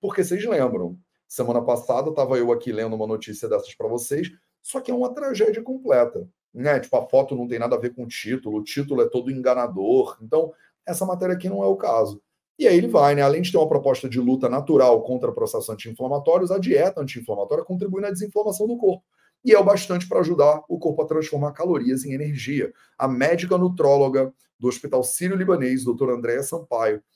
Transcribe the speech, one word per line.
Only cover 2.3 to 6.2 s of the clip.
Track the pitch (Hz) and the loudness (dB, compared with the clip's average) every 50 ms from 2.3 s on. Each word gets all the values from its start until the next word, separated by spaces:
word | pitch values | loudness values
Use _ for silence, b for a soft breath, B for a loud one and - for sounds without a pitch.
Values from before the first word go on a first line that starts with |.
| 131 123 | 2 2
eu | 120 120 | 2 2
aqui | 117 117 - 127 110 | 0 0 -2 -6 -4
lendo | 107 113 113 110 | -4 -4 -4 -4
uma | 110 107 107 | -4 -4 -4
notícia | 110 107 - 110 104 - - 107 | -4 -6 -6 -10 -12 -8 -4 -2
dessas | 104 98 - - - | -2 -2 -2 -6 -12
pra | - 113 110 | -8 -6 -4
vocês, | 117 120 120 - 143 156 180 180 b b b b b b | -4 -4 -4 -4 -4 -4 -4 -6 b b b b b b
só | - - - 262 | -14 -10 -10 -8
que | 254 - | -6 -4
é | 247 | -2
uma | 247 247 247 247 | -2 -2 -2 -4
tragédia | 294 285 269 240 190 220 220 214 226 233 | -6 -6 -4 0 0 2 0 0 -2 -4
completa, | 254 262 262 262 226 135 123 120 120 - 120 | -8 -10 -6 0 2 4 4 4 2 0 -8